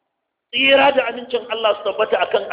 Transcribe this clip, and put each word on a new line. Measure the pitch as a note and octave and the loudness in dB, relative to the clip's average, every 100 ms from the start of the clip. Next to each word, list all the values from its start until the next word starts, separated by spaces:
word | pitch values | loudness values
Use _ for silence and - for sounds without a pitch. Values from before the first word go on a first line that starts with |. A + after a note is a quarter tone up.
| _ _ _ _ _ | _ _ _ _ _
Tsira | A#3+ C4+ C#4 C#4 | -2 4 4 4
da | C4 A#3 | 2 0
amincin | A#3+ A#3+ A#3 G#3 | -4 -6 -6 -4
Allah | A3+ A3 G3+ | -2 0 0
su | |
tabbata | G3+ F#3+ G#3+ G#3 | -2 -2 0 0
akan | F3 G#3+ F#3+ | 0 -2 -2